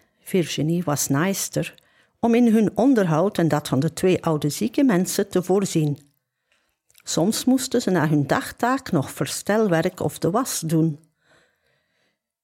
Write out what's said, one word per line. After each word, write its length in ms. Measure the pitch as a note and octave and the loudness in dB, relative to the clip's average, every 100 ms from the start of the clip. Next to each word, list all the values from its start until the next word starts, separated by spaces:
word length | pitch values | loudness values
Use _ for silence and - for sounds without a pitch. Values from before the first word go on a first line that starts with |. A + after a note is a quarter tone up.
| _ _ | _ _
Virginie 640 | - F#3+ D3+ - D3+ E3+ | -4 -2 -2 -2 -2 -2
was 240 | E3+ C#3+ - | -2 -2 0
naaister, 680 | C#3 F#3 G3 - - D#3+ - _ _ _ _ | 0 0 -2 -4 -6 -6 -10 _ _ _ _
om 160 | A#3 A#3 | 0 4
in 180 | A#3+ | 4
hun 240 | A3 G3+ - | 4 2 2
onderhoud 600 | C4 A#3+ F3+ D#3 G3 G3 | 2 4 2 2 0 0
en 100 | E3 | 0
dat 200 | D3 - | 0 -2
van 120 | C3 | -2
de 140 | D#3 | -2
twee 300 | - F#3 E3 | 0 0 2
oude 260 | E3+ D3+ D3 | 0 -2 -2
zieke 340 | - A3 - | -2 -4 0
mensen 460 | C#4 F3+ F#3 - G3 | 2 2 0 -2 -2
te 140 | F3+ | -2
voorzien. 640 | E3+ F#3+ G3 E3 D3+ C#3+ _ _ _ _ _ _ _ _ _ _ | 0 0 0 0 -2 -4 _ _ _ _ _ _ _ _ _ _
Soms 420 | - - F3+ - - | -6 -2 0 0 2
moesten 360 | C4 - B3 | 0 0 -2
ze 80 | G#3+ | 0
na 180 | F3+ D3+ | 0 2
hun 200 | D3+ C#3 | 2 2
dagtaak 640 | - - - A#3+ C4 - | 0 -2 -4 -2 -2 -2
nog 200 | E3 C3 | -4 -2
verstelwerk 880 | - - - - G#3+ G#3+ E3 F3 - | -6 -8 -6 -2 0 2 0 -2 -2
of 200 | D3 - | -6 -4
de 120 | D#3+ | -2
was 280 | G#3 C4 - | -2 -2 -6
doen. 400 | D#3+ D#3+ D#3+ D3 _ _ _ _ _ _ _ _ _ _ _ _ _ _ | -2 0 0 -2 _ _ _ _ _ _ _ _ _ _ _ _ _ _